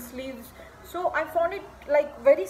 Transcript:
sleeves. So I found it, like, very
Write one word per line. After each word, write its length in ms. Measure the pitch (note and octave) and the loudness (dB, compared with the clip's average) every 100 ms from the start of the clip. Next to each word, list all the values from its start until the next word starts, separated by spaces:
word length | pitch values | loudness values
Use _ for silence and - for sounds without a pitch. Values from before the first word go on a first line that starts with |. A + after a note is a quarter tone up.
| - | -14
sleeves. 400 | B3+ C4 A#3 - - - - - | -10 -10 -12 -16 -20 -20 -20 -10
So 80 | E4+ F4+ D4+ | -2 0 0
I 20 | D#4+ | 0
found 180 | E4+ E4+ G4 | 0 0 -2
it, 60 | - - - | -12 -12 0
like, 160 | D4 C#4+ - C4 | 2 2 2 4
very 180 | D#4+ | 4